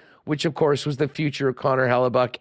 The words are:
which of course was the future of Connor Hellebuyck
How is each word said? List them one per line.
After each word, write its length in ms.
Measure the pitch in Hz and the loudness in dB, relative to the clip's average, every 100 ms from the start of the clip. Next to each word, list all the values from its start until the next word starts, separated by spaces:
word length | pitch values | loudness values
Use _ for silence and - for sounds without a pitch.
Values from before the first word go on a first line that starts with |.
| - - | -20 -14
which 200 | - 151 | -6 -2
of 100 | 165 | -2
course 300 | - 151 143 | 0 2 2
was 120 | 151 139 | -2 -2
the 100 | 147 | -4
future 420 | - 147 - 135 | -2 -4 -2 -2
of 60 | |
Connor 320 | 123 143 131 127 | 0 0 2 2
Hellebuyck 520 | 123 127 123 123 - | 2 2 2 0 -2